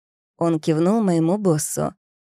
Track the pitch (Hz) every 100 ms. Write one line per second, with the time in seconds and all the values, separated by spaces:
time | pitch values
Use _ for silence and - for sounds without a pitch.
0 | _ _ _ _ 170 160 165 156 175 226
1 | 196 165 160 208 190 151 - - 151 -
2 | _ _